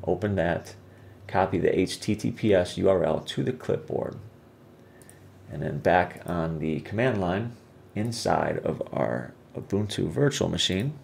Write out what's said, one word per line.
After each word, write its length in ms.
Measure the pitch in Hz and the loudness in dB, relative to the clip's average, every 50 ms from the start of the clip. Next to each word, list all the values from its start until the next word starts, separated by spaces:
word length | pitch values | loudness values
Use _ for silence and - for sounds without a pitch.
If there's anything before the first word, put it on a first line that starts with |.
| - | 2
open 300 | - 87 87 - 104 98 | 0 0 0 0 0 2
that, 400 | 92 82 85 82 - - - - - - - - - - - - - - | 2 2 2 0 -2 -4 -10 -18 -20 -20 -20 -20 -20 -20 -20 -20 -20 -14
copy 300 | - - 95 95 95 - | -2 2 2 2 2 2
the 200 | 85 85 82 - | 2 2 2 4
H 220 | 87 92 - - - | 4 2 0 -2 -6
T 160 | - - 107 | -2 -2 -2
T 160 | - - 117 | 0 -2 -4
P 220 | 113 - - 110 98 | -4 0 4 4 6
S 240 | 92 90 - - | 6 4 2 -2
U 120 | 92 92 95 | 2 4 4
R 140 | 95 90 80 | 4 4 4
L 160 | 78 78 - | 2 0 -2
to 240 | - - - 143 135 | -2 -6 -4 -2 -2
the 80 | 131 | -2
clipboard, 640 | - - - - - - - - - - - - - - 98 - - - - - - - - - - - - - - - - - - - - - - - - - | -4 -4 -2 -2 -2 -2 -2 -4 -4 -4 -2 -4 -6 -10 -16 -16 -20 -20 -20 -20 -20 -20 -20 -20 -20 -20 -20 -20 -20 -20 -20 -20 -20 -20 -20 -20 -20 -20 -16 -12
and 100 | - 76 | -8 -6
then 180 | 78 78 76 73 | -4 -4 -4 0
back 420 | - 92 85 90 90 - - - - | 4 6 6 6 4 4 -4 -12 -6
on 340 | - 87 85 82 82 80 78 | -4 -2 -2 -2 -2 -2 -2
the 200 | 78 78 78 76 | -2 -2 -2 -2
command 380 | 76 - 104 104 123 131 117 101 | -4 -4 -2 0 2 2 2 0
line 340 | 92 87 90 101 113 120 120 - - - - - - - - | 0 0 0 -2 -2 -6 -8 -14 -20 -20 -20 -20 -20 -8 -4
inside 640 | 101 110 120 117 - - - 85 80 78 78 - - | -4 -2 -2 -4 -2 0 2 2 2 2 0 -2 -2
of 220 | - - - - - - - | -2 -2 -4 -4 -6 -6 -2
our 400 | - 60 55 60 62 62 - - - - - - | 0 0 0 0 -4 -6 -8 -16 -20 -20 -14 -14
Ubuntu 520 | - - - 98 101 107 98 - - 92 85 | -12 -6 -2 0 0 0 -2 -2 -2 -2 -2
virtual 400 | 82 - 143 143 143 - - 87 | 2 2 2 2 2 2 0 0
machine 440 | 85 85 - - 92 95 113 143 151 - | 0 0 0 0 0 0 0 -2 -4 -8